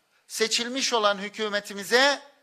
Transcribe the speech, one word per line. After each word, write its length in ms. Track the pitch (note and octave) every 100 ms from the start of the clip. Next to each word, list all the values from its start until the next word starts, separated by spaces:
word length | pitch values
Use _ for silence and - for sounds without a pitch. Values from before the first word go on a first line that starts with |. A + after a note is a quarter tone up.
| _ _ -
seçilmiş 680 | - A3 A3+ A#3 C4 B3
olan 240 | A#3 G#3 G3
hükümetimize 1040 | G3+ G3+ G#3+ G3+ G3+ G3+ F3+ A#3 C#4 C#4 - _